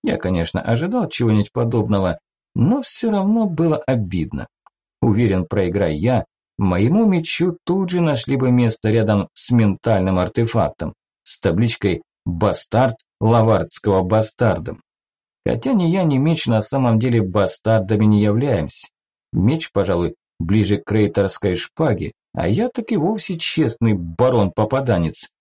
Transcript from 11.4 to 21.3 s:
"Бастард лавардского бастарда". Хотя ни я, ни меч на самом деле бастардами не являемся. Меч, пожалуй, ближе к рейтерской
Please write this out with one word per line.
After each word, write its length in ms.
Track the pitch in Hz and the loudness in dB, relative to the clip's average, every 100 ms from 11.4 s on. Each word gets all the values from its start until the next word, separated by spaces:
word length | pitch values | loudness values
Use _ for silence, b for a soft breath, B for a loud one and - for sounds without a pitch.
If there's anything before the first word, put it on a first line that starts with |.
| 95 85 117 113 98 82 - _ | -2 0 0 0 -2 -2 -8 _
"Бастард 680 | - 85 104 - - 113 131 120 _ _ | -8 -2 -2 -2 -2 0 0 -2 _ _
лавардского 840 | 110 117 113 101 82 - 107 95 | 2 2 4 0 -2 -4 0 0
бастарда". 760 | 90 110 110 - 113 80 - - _ _ _ _ _ _ | 2 0 0 0 0 0 -6 -14 _ _ _ _ _ _
Хотя 280 | - 117 262 | -4 -4 0
ни 120 | 233 | 0
я, 180 | 170 190 | 2 2
ни 140 | 165 131 | 2 2
меч 280 | 151 160 | 0 0
на 160 | - 110 | 0 -2
самом 380 | - 135 127 110 | 0 0 2 2
деле 220 | 127 117 | 2 0
бастардами 840 | 95 98 95 - 110 110 95 107 | 0 0 -2 -2 0 0 2 2
не 160 | 107 104 | 4 4
являемся. 680 | 104 107 143 101 71 - - _ _ _ _ | 4 2 0 0 -2 -8 -14 _ _ _ _
Меч, 380 | - 101 156 - | 0 2 0 -2
пожалуй, 440 | - 95 87 85 - _ _ | -2 0 0 -2 -6 _ _
ближе 380 | 82 107 98 98 | 0 2 2 -2
к 140 | - | 0
рейтерской 640 | 107 104 - 95 | 0 2 0 -2